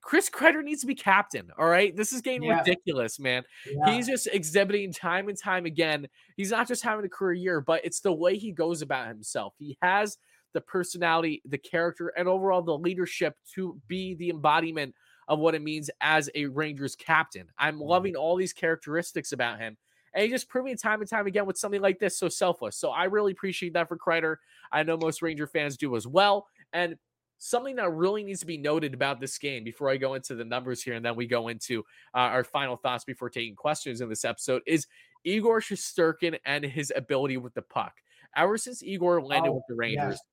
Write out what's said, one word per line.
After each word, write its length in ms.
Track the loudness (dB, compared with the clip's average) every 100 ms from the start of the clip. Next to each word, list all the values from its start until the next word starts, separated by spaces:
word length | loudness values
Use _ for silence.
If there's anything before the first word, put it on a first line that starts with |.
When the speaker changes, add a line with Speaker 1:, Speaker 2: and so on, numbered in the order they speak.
Speaker 1:
Chris 300 | 4 2 2
Kreider 340 | 4 6 6
needs 160 | -2 -4
to 60 | -4
be 80 |
captain, 580 | -2 4 4 4 -6 -10 2
all 100 | 6
right? 260 | 6 4
This 180 | 2 -4
is 80 | -2
getting 200 | -4 -4
Speaker 2:
Yeah. 140 | 2 2
Speaker 1:
ridiculous, 600 | 4 2 0 -2 -2 -2
man. 240 | 0 0 -2 -16 -10
Speaker 2:
Yeah. 260 | 2 2
Speaker 1:
He's 120 | 4 0
just 200 | -2 0
exhibiting 600 | -2 2 2 4 2 -2
time 360 | -6 -2 -2 -2
and 80 | -6
time 280 | -2 -2 -2
again. 420 | 0 0 0 -4 _ _ -6
He's 140 | -2
not 160 | 0 0
just 160 | -2
having 220 | -2 -2
a 40 | -4
career 260 | -2 -2
year, 260 | 0 0 -2
but 240 | 2 0
it's 160 | 0 -2
the 120 | 0
way 240 | 2 2 0
he 120 | -4
goes 280 | -2 0 0
about 280 | -2 -4 -4
himself. 460 | -10 -6 -6 -6 _
He 180 | -14 -2
has 340 | 2 2 0 -4 _ _ _
the 60 | -6
personality, 800 | -2 -4 -2 -2 2 2 2 -2
the 140 | -6 -8
character, 500 | -4 -2 -2 -2 -6 -2
and 100 | 2
overall 360 | 2 4 2
the 160 | 2 0
leadership 580 | 0 -2 -4 0 -2 -2 -16
to 240 | -8 -6 -8 -8
be 280 | -6 -6
the 160 | -6 -6
embodiment 640 | 0 4 4 2 -4 -6 -8 _ _ 0
of 140 | 4
what 140 | 4
it 60 | 2
means 300 | -2 -6 -6 -2
as 300 | 4 4 2
a 120 | -4 -4
Rangers 500 | -2 -4 -4 -6 -6
captain. 540 | 2 2 2 -6 -18 _
I'm 160 | -2
Speaker 2:
Mm-hmm. 80 | -2
Speaker 1:
loving 340 | 2 2 2 -2
all 180 | 0 0
these 180 | 0
characteristics 760 | 0 0 0 -2 -4 -2 -6 -6
about 260 | -2 -2 -2
him. 180 | -10 -12 _ _ _
And 80 | 0
he's 100 | 0
just 160 | 0 -2
proving 260 | -4 -4 -4
time 240 | -2 -2
and 80 | -2
time 160 | -2 0
again 180 | 0
with 140 | -2 -2
something 240 | -2 2
like 160 | 2 2
this, 180 | 0 0
so 140 | -2
selfless. 460 | 2 2 2 -4 -4
So 140 | -2
I 140 | 0
really 280 | 0 2 0
appreciate 420 | 0 -4 -4 -2
that 140 | -2 -2
for 100 | -2
Kreider. 380 | 0 2 2 -4 _ _ -2
I 120 | 0
know 120 | 2 2
most 240 | 0 0
Ranger 260 | -4 -2 -2
fans 300 | 0 -2 -2
do 200 | -2 -2
as 100 | 2
well. 400 | 4 6 4 0 _ _
And 240 | -2 -2 -4 _ _ _ _
something 360 | -2 -2 -2 -2
that 140 | -2
really 340 | 2 0 0
needs 160 | -4 -8
to 60 | -8
be 100 | -4
noted 380 | 0 0 0
about 260 | 0 -2 -2
this 160 | -6 -6
game 240 | -6 -6
before 280 | -8 -4 0
I 60 | 0
go 180 | 0
into 200 | -4 -8
the 120 | -8 -4
numbers 360 | -4 -4 -6
here 120 | -4
and 100 | -4
then 100 | -4
we 120 | -2 0
go 220 | 0 0
into, 320 | -8 -4 -6 -6 -16 _
uh, 40 | 2
our 240 | 2 2
final 340 | 0 -2 -2 -2
thoughts 280 | -2 -4
before 240 | -6 -10 -8
taking 240 | -6 -8
questions 460 | -4 -2 -2 -4 -8
in 80 | -6
this 160 | -4
episode 380 | -4 -4 -2 -2 2
is 220 | 0 0 _ _ _
Igor 360 | -2 2 4 2
Shesterkin 800 | 2 -6 -6 2 2 4 -2 -2 -2
and 180 | -2
his 260 | -2 -4 -2 -4
ability 400 | 0 0 0 -2
with 160 | -6
the 80 | -10
puck. 320 | -6 -6 -6 -8 _ _ -8
Ever 220 | 2 2 2
since 260 | -4 -10
Igor 400 | -8 0 4 4
landed 280 | 4 2 2
Speaker 2:
Oh, 20 |
Speaker 1:
with 120 | 0 -4
the 80 | -2
Rangers, 380 | -2 0 -2
Speaker 2:
yes. 60 | -4 -10